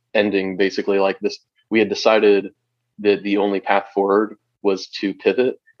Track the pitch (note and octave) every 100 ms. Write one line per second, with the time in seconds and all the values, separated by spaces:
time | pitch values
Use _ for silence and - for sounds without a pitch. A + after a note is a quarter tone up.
0 | _ A2+ G#2 G2 F#2+ F#2 G2 - G2+ G2
1 | G2 F#2 G2+ - _ _ _ A2 G#2 G2
2 | A2+ A2 G#2+ G2+ F#2+ - _ _ _ -
3 | G#2 G2+ G2 G2+ G2+ G2 - G2 - -
4 | G2 G2+ G#2+ - _ _ G2+ F#2 - -
5 | G2+ F#2 G#2+ F#2+ B2+ - _ _